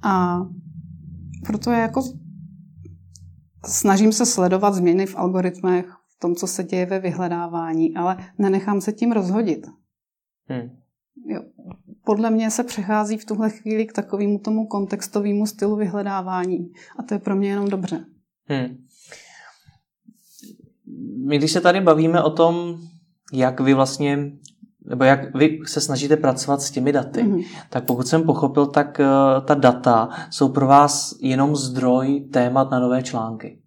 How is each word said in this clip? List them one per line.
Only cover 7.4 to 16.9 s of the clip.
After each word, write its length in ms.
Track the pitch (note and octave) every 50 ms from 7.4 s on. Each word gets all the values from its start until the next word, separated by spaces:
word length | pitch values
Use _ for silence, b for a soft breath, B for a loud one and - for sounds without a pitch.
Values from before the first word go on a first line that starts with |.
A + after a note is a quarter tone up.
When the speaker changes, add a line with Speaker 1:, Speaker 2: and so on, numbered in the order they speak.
| E3+ E3+ E3 E3 E3 E3 D#3+ D#3+ E3 D#3+ D#3+
Speaker 1:
ale 200 | F#3 E3+ F3+ F#3 F#3 F#3 B B -
nenechám 420 | G3+ G3 F#3+ G3 F#3+ G#3 G3+ G3
se 120 | F#3 -
tím 200 | G#3+ - A#3 A#3+
rozhodit. 540 | A3+ G#3+ F#3 F3+ F#3+ G#3+ A#3 G3 D3+ - - - - _ _ _ _ _ _ _ _ _ _ _ _ _ _ _
Speaker 2:
Hmm. 220 | C3 B2 A#2 B2 - _ _ _ _ _ _ _ _ - B3
Speaker 1:
Jo. 140 | - - - - - _ - - F3+ - _ _ - - _ _
Podle 260 | A3 G#3+ G3+ A3+ A3+
mě 200 | A3 A3 A3+ A3
se 140 | G#3+ - A#3+
přechází 540 | A#3+ - G#3+ F#3+ F#3+ G#3+ G#3+ G#3 G#3 A3 G#3+
v 60 | -
tuhle 260 | - G#3+ G#3 A3 A3
chvíli 360 | G#3+ - _ G#3+ A3 G#3+ A3
k 60 | A3
takovému 460 | - - G#3 - - G3 G#3 G3+ G#3 G3
tomu 280 | G3+ A3 G#3+ A3 A3+
kontextovému 800 | G#3+ - G3+ G3 G3 G#3 G3+ - - - G#3 G3+ G#3 G3+ G#3 G#3+
stylu 300 | G#3 - - G#3 G3+ G#3+
vyhledávání. 840 | G#3 G#3+ F#3 F3 G3+ G3 G3+ G3 F#3+ F#3 F#3 F#3 F3+ F3+ F#3 F3+ F3 F3 F3 b b b b